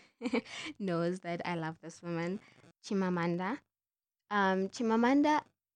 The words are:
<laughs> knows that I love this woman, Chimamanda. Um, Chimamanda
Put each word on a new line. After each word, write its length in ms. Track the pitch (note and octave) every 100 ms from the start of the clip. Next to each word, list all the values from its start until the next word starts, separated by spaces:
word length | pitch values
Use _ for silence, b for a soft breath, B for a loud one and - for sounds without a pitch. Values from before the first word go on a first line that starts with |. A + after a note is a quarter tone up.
| b _
<laughs> 580 | A#3+ C4 - - D#4+ D4
knows 400 | G3 E3+ E3+ F#3
that 200 | F3 E3+ -
I 100 | E3+
love 200 | D#3+ E3
this 200 | D#3+ -
woman, 380 | F3 E3+ E3+ G3+ B B F3+ _
Chimamanda. 760 | - G3 F#3 F3+ E3+ E3+ F#3 C#4 _ _ _ _ _ _ _
Um, 400 | G#3 F#3+ F#3+ F#3+
Chimamanda 720 | - A3+ A3 A#3+ C#4+ D4 D4+ - _ _